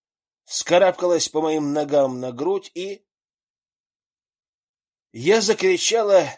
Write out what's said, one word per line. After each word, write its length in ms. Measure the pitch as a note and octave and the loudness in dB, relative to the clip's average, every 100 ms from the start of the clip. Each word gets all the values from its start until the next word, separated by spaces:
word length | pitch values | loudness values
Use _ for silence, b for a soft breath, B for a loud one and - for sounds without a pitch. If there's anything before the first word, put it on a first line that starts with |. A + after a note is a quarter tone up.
| _ _ _ _ - | _ _ _ _ -10
вскарабкалась 800 | - - F3 F#3 - F3+ E3 - | -8 0 2 4 2 0 0 0
по 140 | D#3 | -2
моим 320 | D#3 D#3 C#3+ | -2 -2 -2
ногам 460 | D3+ D3 C#3+ C3+ B2+ | -2 0 2 2 -2
на 120 | B2+ | -8
грудь 400 | B2 D#3+ G3 - | -6 -4 -4 -6
и... 320 | E3+ F#3+ G3 _ _ _ _ _ _ _ _ _ _ _ _ _ _ _ _ _ _ _ _ _ | -10 -10 -12 _ _ _ _ _ _ _ _ _ _ _ _ _ _ _ _ _ _ _ _ _
Я 300 | A2+ C#3+ A3+ | -4 2 2
закричала 800 | G3+ G#3 F#3+ F3+ - A3+ G#3 G3 C#3+ | 2 0 0 0 0 0 4 4 2